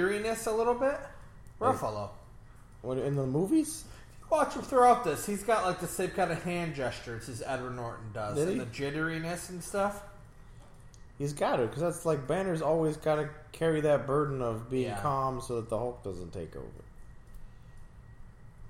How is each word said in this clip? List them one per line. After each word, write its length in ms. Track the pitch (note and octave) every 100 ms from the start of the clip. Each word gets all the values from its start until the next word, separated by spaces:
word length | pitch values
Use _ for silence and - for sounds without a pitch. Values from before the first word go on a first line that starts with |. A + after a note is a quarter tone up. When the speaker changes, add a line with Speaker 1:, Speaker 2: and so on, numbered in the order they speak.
| F#3 G#3
Speaker 1:
jitteriness 240 | A3 A3+ A3+
a 40 |
little 220 | A3 A#3
bit. 240 | A#3+ C4+ D4 - - - - - -
Speaker 2:
Like, 160 | A#3+ -
Speaker 1:
Ruffalo. 340 | A#2 G#2 G2+ - - - - - - -
Speaker 2:
what, 160 | A#2+ C3
in 160 | C3 C#3+
the 100 | C3
movies? 600 | C#3+ F#3+ D#4+ D4+ - - - - - -
Speaker 1:
Watch 240 | D#4 C#4+ C4
him 60 |
throughout 420 | - C4 B3 A#3+
this. 220 | E3+ C#3 -
He's 160 | G3+
got, 240 | - G#3+ F3+
like, 140 | F3+
the 80 | E3+
same 220 | - F#3
kind 200 | - F3
of 120 | E3
hand 320 | F3+ F3 E3+ C#3
gestures 520 | B2 - B2 A2+ C3+
as 120 | A#2
Edward 320 | C#3 C3 B2+ B2
Norton 340 | A#2 A2+ A2
does. 220 | G#2+ G#2 C#3+
Speaker 2:
Did 140 | E3+
Speaker 1:
And 100 | A3
Speaker 2:
he? 0 |
Speaker 1:
the 60 | A#2
jitteriness 840 | B2+ C#3 D3+ D#3+ D#3+ E3 F3 -
and 140 | F3+
stuff. 400 | - G3+ G3+ - - - - - - - - - - - - -
Speaker 2:
He's 160 | C#3+
got 220 | D3 A3 F3
to, 100 | A2+
'cause 120 | C3+
that's, 260 | E3+ E3 E3
like, 220 | C#3+ C3
Banner's 340 | F3 F#3+ D#3+
always 340 | D3 D#3+ D#3+ D#3
gotta 320 | D#3 D3+ D3+ - -
carry 300 | - E3 D#3
that 240 | D3+ C#3 C3+
burden 360 | C#3+ C#3+ C3
of 280 | A#2+ A2 A#2+
being 200 | B2+ A#2+
Speaker 1:
Yeah. 120 | G2+
Speaker 2:
calm 400 | C#3+ C3+ C3+ B2
so 140 | - A#2
that 140 | A2
the 80 | G#2+
Hulk 260 | B2 A#2+
doesn't 280 | G2 F2+ E2+
take 240 | F#2 D#2 C#2
over. 120 | A#1 - - - - - - - - - - - - - - - - - - -